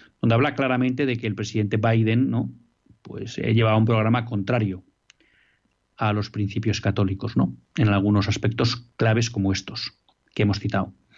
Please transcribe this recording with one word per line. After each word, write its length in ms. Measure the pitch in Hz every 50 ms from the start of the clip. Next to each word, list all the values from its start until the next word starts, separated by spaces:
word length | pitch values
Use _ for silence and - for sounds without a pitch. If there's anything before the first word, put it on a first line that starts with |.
| - _ _ _
donde 140 | - 117 117
habla 200 | 120 143 147 143
claramente 520 | - 139 127 127 123 127 127 127 131 143
de 100 | 131 120
que 120 | 113 117 107
el 80 | 101
presidente 400 | 104 104 - - 110 104 101 117
Biden, 540 | 107 110 117 113 113 110 110 113 120 135 131
¿no? 200 | 120 - - 123 - - _ _ _ _ _ _ - _
Pues, 360 | _ - - - - 117 - -
eh, 160 | - 117 113
llevaba 220 | 117 113 110 110
un 80 | 110 113
programa 400 | 117 117 110 107 113 117 120 117
contrario 580 | 117 117 101 95 - - 113 107 98 92 92 - _ _ _ _ - _ _ _ _ _ _ _ _ _ _ _ _ _ _ _ _ _
a 160 | - 113 107
los 180 | 104 107 104 -
principios 500 | - 107 101 98 98 - - 110 104 -
católicos, 560 | - 101 95 107 98 95 95 - - - -
¿no? 180 | - - - - - _ _ _
En 120 | - 120 107
algunos 380 | 101 98 98 104 104 101 98
aspectos 640 | 104 - - - 107 113 - 123 120 - - - _ _
claves 340 | - 127 113 110 120 117 -
como 220 | - 101 95 98
estos 400 | 95 - - - - - - - - _ _ _ _ _ _ _ _
que 80 | -
hemos 160 | 104 104 95 101
citado. 340 | - 107 - 98 90 - - _ _ _ _